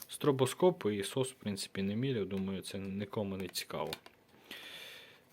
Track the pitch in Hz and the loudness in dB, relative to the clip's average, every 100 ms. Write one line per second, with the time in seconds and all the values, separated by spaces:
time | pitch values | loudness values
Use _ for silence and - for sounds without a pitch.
0 | - - 147 135 123 - 185 180 104 101 | -12 2 4 6 4 6 6 6 2 0
1 | - 135 127 - 107 98 - 98 98 107 | 0 0 0 -2 -4 -2 -4 -2 0 2
2 | 135 117 92 98 95 95 - 98 98 98 | 2 2 0 0 0 -2 -4 -6 -4 -4
3 | 101 113 98 95 90 - - 73 80 - | -2 -2 -2 -2 -4 -6 -4 -4 -4 -4
4 | - - - - - - - - - - | -10 -20 -20 -20 -14 -14 -12 -12 -14 -16
5 | - - - | -18 -20 -20